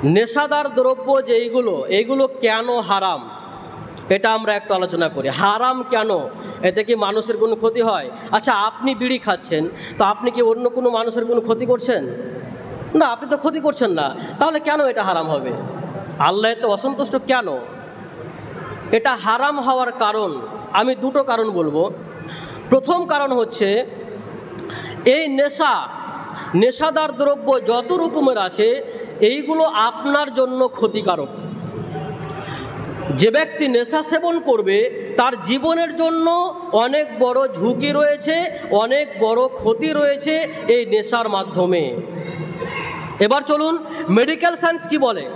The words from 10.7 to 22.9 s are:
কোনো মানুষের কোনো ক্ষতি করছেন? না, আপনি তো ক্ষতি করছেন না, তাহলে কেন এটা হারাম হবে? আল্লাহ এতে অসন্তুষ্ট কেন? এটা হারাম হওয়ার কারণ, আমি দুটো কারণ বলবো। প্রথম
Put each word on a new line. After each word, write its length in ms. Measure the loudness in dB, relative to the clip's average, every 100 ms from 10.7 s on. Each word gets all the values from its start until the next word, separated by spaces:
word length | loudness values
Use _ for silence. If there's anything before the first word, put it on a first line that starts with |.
কোনো 200 | 2 0
মানুষের 340 | 2 0 -2
কোনো 160 | 0 0
ক্ষতি 260 | 2 0 2
করছেন? 400 | 0 2 -2 -2 -8 -10 -10 -12 -12 -12 -12 0
না, 120 | 2 2
আপনি 240 | 0 -2
তো 60 | 0
ক্ষতি 240 | 0 0
করছেন 300 | -2 0 0
না, 240 | 2 0 -4 -10 0
তাহলে 220 | 2 2
কেন 200 | 0 2
এটা 220 | 2 2
হারাম 240 | 0 0 0
হবে? 220 | -2 -2 -6 -8 -8 -10 -10 -10 2
আল্লাহ 320 | 2 4 0
এতে 160 | 0 0
অসন্তুষ্ট 500 | 0 -2 -2 -2 -2 0
কেন? 220 | 0 0 -6 -8 -14 -16 -16 -16 -14 -14 -14 -14 -12 -12 -12 0
এটা 240 | 2 2
হারাম 460 | 0 0 2 2 0
হওয়ার 320 | 2 2 0
কারণ, 480 | 0 0 0 -2 -4 -8 -12 -2
আমি 220 | 0 2
দুটো 300 | 2 0 0
কারণ 260 | 2 0 0
বলবো। 400 | 0 0 2 0 -2 -14 -14 -14 -12 -14 -14 2
প্রথম 360 | 2 4